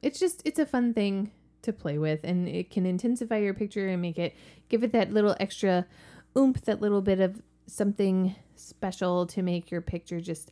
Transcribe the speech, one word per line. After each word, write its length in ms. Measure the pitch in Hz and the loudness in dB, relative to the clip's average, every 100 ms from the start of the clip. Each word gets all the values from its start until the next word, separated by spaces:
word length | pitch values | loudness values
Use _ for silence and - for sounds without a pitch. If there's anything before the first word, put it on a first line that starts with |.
It's 160 | 277 - | -4 0
just, 240 | 370 - | -2 -2
it's 140 | 311 - | -2 0
a 80 | 285 | 0
fun 280 | 247 240 | 0 0
thing 360 | 226 202 196 208 - _ _ | 2 0 0 -4 -8 _ _
to 100 | - | -8
play 240 | 214 156 147 | -6 -4 -2
with, 240 | 156 156 | 0 0
and 240 | - 180 180 | 0 0 0
it 220 | 175 180 | -4 -4
can 160 | - 185 | -2 0
intensify 520 | 180 233 240 226 220 | 0 0 -2 -2 0
your 160 | 202 | 0
picture 320 | 196 208 208 190 | -2 -6 -4 -2
and 140 | 180 | -2
make 160 | 175 165 | -4 -4
it, 160 | 175 - - - - | -6 -6 -20 -20 -2
give 140 | 226 | 0
it 80 | 240 | 2
that 200 | 233 196 | 2 2
little 240 | 208 208 - | 4 4 2
extra 480 | 196 - 196 180 180 - - - - 262 | -2 0 2 2 0 -10 -20 -20 -4 4
oomph, 260 | 269 254 | 4 4
that 180 | - 214 | -2 0
little 220 | 208 202 | 2 2
bit 160 | 190 190 | 2 2
of 240 | 185 202 - _ - | 2 0 -14 _ -12
something 680 | - 202 202 196 185 185 190 - | -2 0 2 2 4 2 -2 -12
special 720 | - - - 196 180 180 180 180 | -20 -20 -8 -8 -2 0 0 0
to 160 | - | -2
make 280 | 180 175 - | -2 -2 -4
your 100 | 175 | -6
picture 400 | 175 170 - 170 | -6 -8 -6 -8
just 300 | 175 156 - | -6 -8 -10